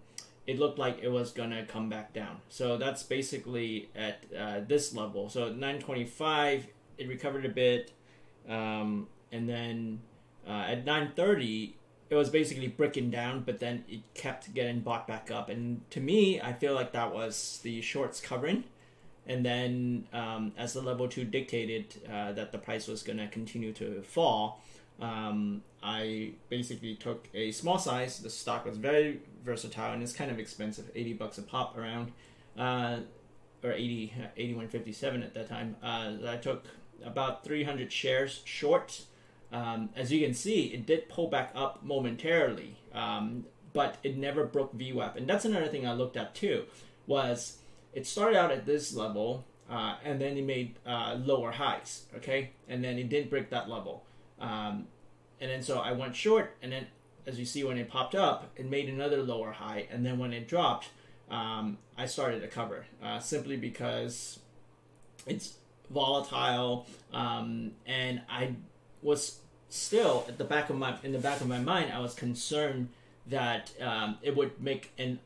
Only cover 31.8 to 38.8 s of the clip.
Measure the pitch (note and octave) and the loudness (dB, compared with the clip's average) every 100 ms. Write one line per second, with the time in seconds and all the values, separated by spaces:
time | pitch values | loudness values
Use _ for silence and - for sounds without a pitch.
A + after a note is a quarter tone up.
31.8 | A2+ A#2 A#2+ - - - - A#2+ B2+ B2 | -6 -4 -6 -10 -20 -20 -14 -2 0 2
32.8 | A#2+ A#2 - - - - - - A#2+ G#2+ | 0 -2 -6 -14 -20 -20 -20 -6 -2 0
33.8 | A#2+ A#2 G#2+ A#2+ A2+ - A#2+ A#2 A2+ A#2+ | 0 -2 -4 -8 -8 -4 -4 -4 -4 -6
34.8 | A2 G#2 C#3 B2 - A2+ A2+ A#2 A2+ G#2+ | -6 -4 -2 -2 -4 -6 -8 -6 -6 -6
35.8 | A#2+ A2+ A2 G#2+ A#2+ A#2+ C3+ C3 - - | -4 -2 -2 -4 -4 -2 -2 -2 -6 -18
36.8 | - - A#2 B2+ C3 B2+ - D3+ D3 C#3 | -20 -14 -6 0 0 -2 -2 0 0 -2
37.8 | B2+ - C3+ C3 C3+ - - - D3 F3 | -2 0 2 4 2 -2 -8 0 6 6